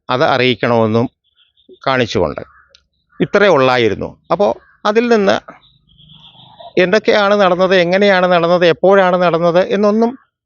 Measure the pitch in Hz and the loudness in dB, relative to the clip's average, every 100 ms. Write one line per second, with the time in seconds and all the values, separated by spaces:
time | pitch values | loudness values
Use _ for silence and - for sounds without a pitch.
0 | - 127 156 135 127 117 127 117 110 113 | -8 -2 -2 0 -2 -2 -2 0 0 0
1 | 120 _ _ _ _ _ _ - - 131 | -4 _ _ _ _ _ _ -10 -4 -4
2 | 117 110 82 - - _ _ _ _ _ | -2 -2 -4 -6 -16 _ _ _ _ _
3 | _ - 147 202 202 151 131 127 110 95 | _ -6 -2 0 2 2 2 2 0 -2
4 | 85 - - 170 202 - _ _ 208 214 | -10 -12 -6 -2 -2 -4 _ _ -4 -2
5 | 240 226 196 - - - _ _ _ _ | 0 0 0 -2 -6 -20 _ _ _ _
6 | - - - _ - - - - 180 214 | -20 -20 -20 _ -20 -20 -8 -2 0 0
7 | 214 214 202 208 190 175 185 190 170 190 | 0 0 0 2 0 0 0 0 0 0
8 | 202 190 180 180 170 175 175 156 180 196 | 2 2 2 0 0 2 0 2 2 2
9 | 185 180 175 165 170 170 190 196 208 214 | 2 0 0 0 0 0 0 -2 0 0
10 | 233 269 _ _ | -2 -4 _ _